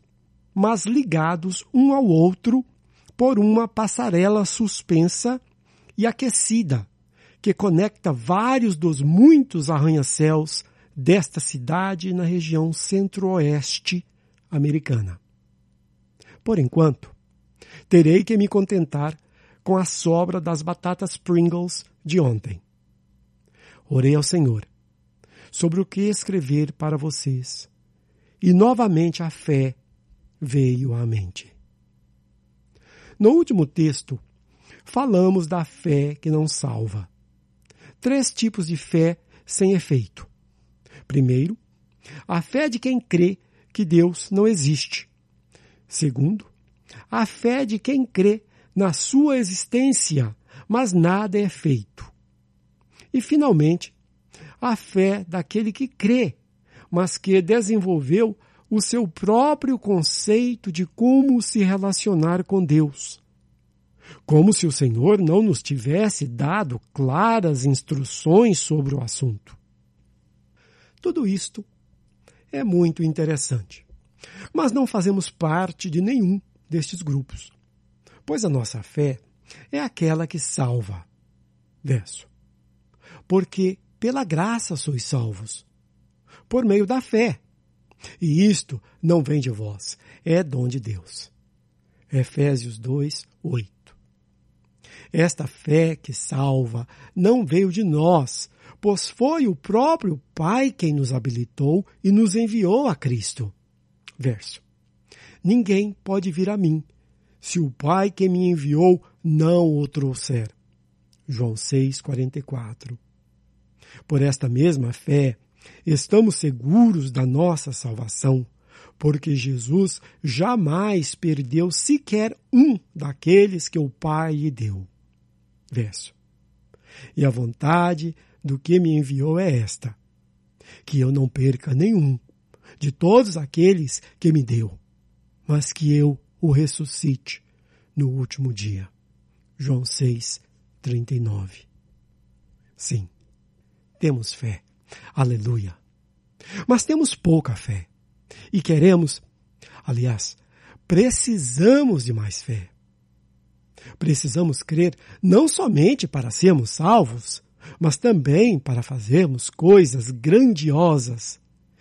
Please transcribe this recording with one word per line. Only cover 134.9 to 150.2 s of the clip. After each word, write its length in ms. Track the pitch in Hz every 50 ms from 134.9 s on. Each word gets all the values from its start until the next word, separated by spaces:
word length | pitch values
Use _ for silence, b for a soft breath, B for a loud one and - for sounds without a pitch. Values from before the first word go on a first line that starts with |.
| _ _ _ _ _ _ _ _ _ _ _ -
mas 260 | 151 147 143 - -
que 180 | - 156 147
eu 280 | 147 147 147 147 139 - _ _ _ _
o 120 | - 165
ressuscite 920 | 143 139 160 139 - - 160 135 - - - 151 135 - - - - - _ _ _ _ _ _ _ _ _ _ _
no 120 | 147 143 131
último 460 | 131 135 127 - - - 135 131 120
dia. 340 | 101 104 107 101 95 95 - _ _ _ _ _ _ _ _ _ _ _ _ _ -
João 260 | 139 135 135 123 127
seis, 560 | - - - 135 123 120 117 113 - - - _ _ _ _ _ _ _ _
trinta 360 | - 131 120 120 120 - 135
e 40 | 123
nove. 440 | 117 110 104 101 95 92 92 - - _ _ _ _ _ _ _ _ _ _ _ _ _ _ _ _ _ _ _ _ _ _ _
Sim, 320 | - - - 110 95 90 - _ _ _ _ _ _ _ _ _ _ _ _ _ _ _ _ _
temos 320 | - 160 139 120 110 -
fé. 300 | - - - 113 98 85 - _ _ _ _ B B B B B B
Aleluia. 600 | - 135 123 123 113 104 117 120 117 101 92 85 - _ _ _ _ _ _ _ _ _ _ _ B B B B 202 B -
Mas 160 | 247 240 -
temos 320 | - 311 311 320 254 -
pouca 400 | - - 175 160 160 147 - 113
fé. 320 | - - - 107 95 87 - _ _ _ _ _ _ _ B B B B B
E 100 | - 196
queremos, 640 | 151 - 165 151 147 190 185 175 165 143 - - - _ _ _ _ _ _ _ B B B B B
aliás, 540 | - 127 117 123 123 113 104